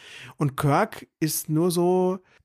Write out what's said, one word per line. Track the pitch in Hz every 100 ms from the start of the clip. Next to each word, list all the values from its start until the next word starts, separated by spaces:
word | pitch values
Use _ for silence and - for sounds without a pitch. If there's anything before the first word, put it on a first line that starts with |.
| - - 123 -
Und | 147 131
Kirk | 143 151 214 - - _
ist | 156 - -
nur | 151 180
so | 170 175 185 185 185 - _